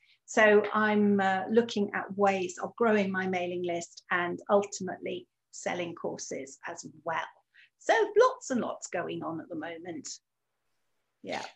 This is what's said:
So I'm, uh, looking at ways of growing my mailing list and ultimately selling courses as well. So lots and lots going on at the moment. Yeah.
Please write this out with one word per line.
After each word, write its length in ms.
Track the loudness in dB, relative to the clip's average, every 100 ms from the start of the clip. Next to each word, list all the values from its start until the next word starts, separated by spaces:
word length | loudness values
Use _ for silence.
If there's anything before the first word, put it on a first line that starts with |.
| _ _ -2
So 380 | 4 8 8 4
I'm, 460 | 2 2 4 4 4
uh, 240 | 2 0 2
looking 440 | 2 2 -2 -2
at 240 | -4 -6 2
ways 400 | 2 2 -2 -6
of 160 | -8 0
growing 340 | 2 4 2
my 160 | -2 -2
mailing 360 | -2 -2 -4
list 400 | -4 -4 -6 -14 -2
and 300 | 0 0 -4 2
ultimately 800 | 2 2 -4 -8 -8 -8 -8 -12 _ _
selling 420 | -10 -6 -4 -6 -6
courses 640 | -8 -8 -8 -10 -12 -14 -14
as 180 | -14 -16 -12
well. 220 | -6 -6 -8 -14 _ _ _ _
So 140 | 0 2 4 6
lots 300 | 4 2 -4
and 120 | -2
lots 260 | -2 -6 -8
going 360 | -6 -6 -6
on 160 | -8 -8
at 100 | -10
the 60 | -10
moment. 520 | -10 -10 -12 -12 -12 -16 _ _ _ _ _ _ _ _ _ _
Yeah. 200 | -10 -8 -10